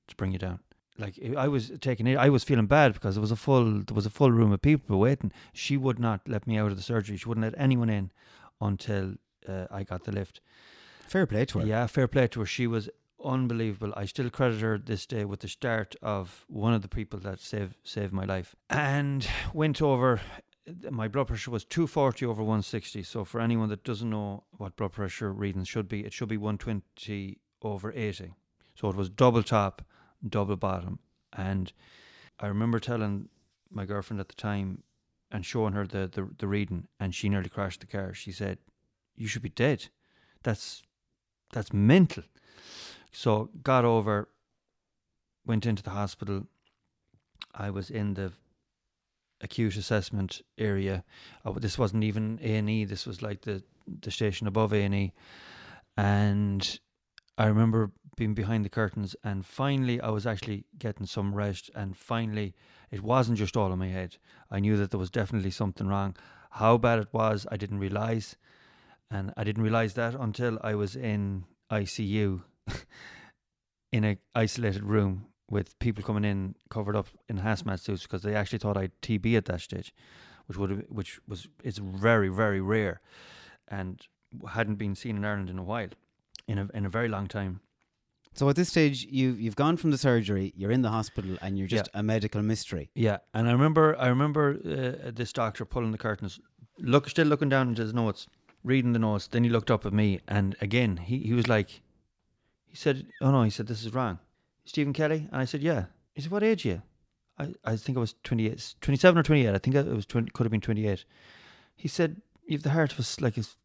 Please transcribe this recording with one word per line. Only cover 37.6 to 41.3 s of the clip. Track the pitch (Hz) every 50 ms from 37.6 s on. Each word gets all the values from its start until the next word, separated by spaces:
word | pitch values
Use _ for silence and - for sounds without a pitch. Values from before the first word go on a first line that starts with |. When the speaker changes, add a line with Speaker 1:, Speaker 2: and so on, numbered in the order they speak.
| 101 90 - -
Speaker 1:
the | -
car. | - - 98 95 92
She | 95 - - 101
said, | 90 - 101 95 92 - _ _ _ _ _ _ _ _ _ _ _
"You | - 113 101
should | - 110
be | - -
dead. | - - 117 151 131 - - - _ _ _ _ _ _ _ _ _ _
That's, | - 123 104 - - - - - - _ _ _ _ _ _ _ _ _